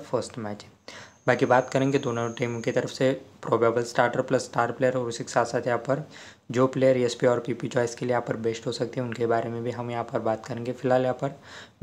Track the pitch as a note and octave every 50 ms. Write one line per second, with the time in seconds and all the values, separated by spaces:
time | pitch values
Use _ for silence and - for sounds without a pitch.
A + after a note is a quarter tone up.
0 | - - - A#2 A2 - - A#2+ A2 G#2 G#2 - - - - _ _ - - -
1 | - - - _ _ C3 B2 - C3+ A#2 B2 C3 C3 - - C3+ C3+ C#3 C#3 C3+
2 | B2+ B2 A#2 A#2 A#2 A#2 A2+ - B2 A#2+ A#2+ A#2 A2+ C3 A#2+ B2+ A#2+ - - -
3 | C3+ C3 C#3 - - - - - - - - A2 A#2 A#2 A#2 A#2+ A#2+ - - -
4 | A#2+ A#2+ - C3 B2+ - C3+ B2 - - - A#2+ A#2+ A#2 A#2+ - C3 B2+ B2 B2+
5 | A#2+ A#2 A2+ - A#2+ - - C3 A#2 - - A#2+ A2+ B2 A#2 A2+ - - C3+ D#3+
6 | D#3 - - - - - - _ _ - A2 B2 C3 C3 C3 C3 C3 C3+ C3 B2
7 | B2 A#2 - - C3+ B2 A#2+ A#2 - - A#2 - - A#2 - B2 A#2+ A#2 - -
8 | B2 B2 B2 A#2+ A#2+ - A#2+ A2+ A2+ A2+ A2+ - - C#3 - - B2 A2+ - C3
9 | B2+ A#2+ A2+ - A#2 A2+ A2+ A2+ A2+ A#2 A#2 A#2 A#2 B2 A2+ B2 A#2+ A#2+ A#2+ A#2
10 | A2+ - C3+ A#2 A2 A2+ A2 A2 - - A#2+ A#2 A#2+ B2+ B2 - - B2+ B2+ B2+
11 | C3 B2+ B2 - C#3+ C#3+ D3 - - - - - - - _ _